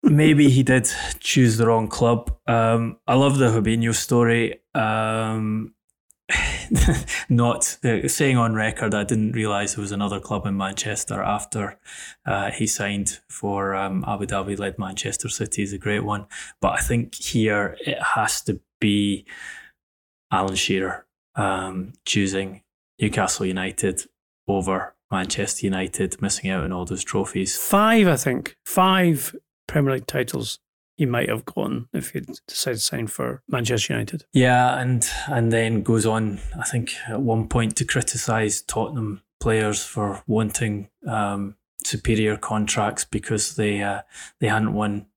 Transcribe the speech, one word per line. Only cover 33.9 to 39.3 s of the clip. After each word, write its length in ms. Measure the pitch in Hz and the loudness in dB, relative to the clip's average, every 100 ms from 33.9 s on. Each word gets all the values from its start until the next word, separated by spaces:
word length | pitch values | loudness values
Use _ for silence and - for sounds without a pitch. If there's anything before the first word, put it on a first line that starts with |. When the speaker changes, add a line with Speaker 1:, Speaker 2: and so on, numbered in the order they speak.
Speaker 2:
United. 320 | 123 107 160 - | -2 -4 -8 0
Speaker 1:
Yeah, 460 | - 127 127 123 131 | 4 6 6 4 2
and, 280 | 127 127 - - - | 0 0 0 -4 -2
and 240 | 131 117 | 0 2
then 320 | 113 113 113 | 2 2 0
goes 220 | 98 113 110 | 2 2 4
on, 340 | 110 110 98 - - | 2 0 -4 -8 -6
I 60 | |
think, 300 | 123 123 113 - - | -4 -4 -4 -8 -6
at 120 | 113 | -2
one 280 | 131 110 110 | 0 0 0
point 260 | 120 113 - | 0 0 -2
to 100 | 123 | -2
criticise 760 | - 120 117 - 113 107 98 | -2 -2 -4 -2 0 0 -2
Tottenham 600 | - - 113 147 107 98 _ | -4 -4 -4 -4 -6 -8 _